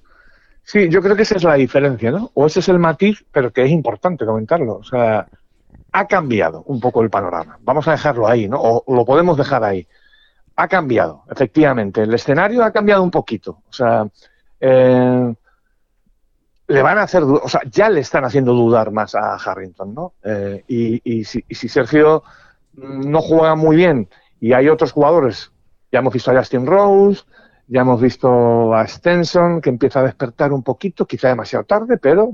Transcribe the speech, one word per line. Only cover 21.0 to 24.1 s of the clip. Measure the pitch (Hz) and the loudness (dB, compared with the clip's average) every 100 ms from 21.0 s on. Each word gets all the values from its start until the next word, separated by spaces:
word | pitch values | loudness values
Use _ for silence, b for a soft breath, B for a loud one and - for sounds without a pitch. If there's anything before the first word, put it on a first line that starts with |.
y | - 113 | -6 -6
si, | 107 120 - | -6 -10 -10
y | |
si | 110 113 | -12 -6
Sergio | 143 120 151 151 156 b b b b _ | -4 0 2 4 2 b b b b _
no | 139 135 135 139 156 | -20 -14 -10 -4 -2
juega | - 160 160 | 0 2 2
muy | 160 160 156 | 2 2 4
bien | 180 139 101 | 4 2 -4